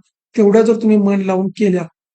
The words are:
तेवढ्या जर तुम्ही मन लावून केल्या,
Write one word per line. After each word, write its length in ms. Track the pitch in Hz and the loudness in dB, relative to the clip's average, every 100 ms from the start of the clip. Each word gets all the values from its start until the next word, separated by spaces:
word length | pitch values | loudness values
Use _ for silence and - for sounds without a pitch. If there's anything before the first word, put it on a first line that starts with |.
| _ _ _ - | _ _ _ 0
तेवढ्या 260 | 202 220 | 2 4
जर 140 | 220 220 | 2 0
तुम्ही 200 | 220 214 | 0 0
मन 240 | 202 202 | 0 -2
लावून 260 | 190 185 190 | -2 -4 -4
केल्या, 400 | - 202 180 165 _ _ | -2 -2 -2 -6 _ _